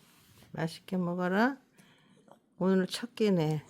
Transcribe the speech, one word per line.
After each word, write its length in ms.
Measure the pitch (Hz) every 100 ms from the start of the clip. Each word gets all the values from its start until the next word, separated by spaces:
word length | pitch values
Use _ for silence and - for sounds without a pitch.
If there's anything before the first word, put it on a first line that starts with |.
| _ _ _ - -
맛있게 440 | - 160 - - 185
먹어라. 600 | 175 180 180 196 247 269 _ _ - _ _ _ - - _ -
오늘 280 | 185 190 180
첫 280 | - 240
끼네. 500 | - 208 180 156 151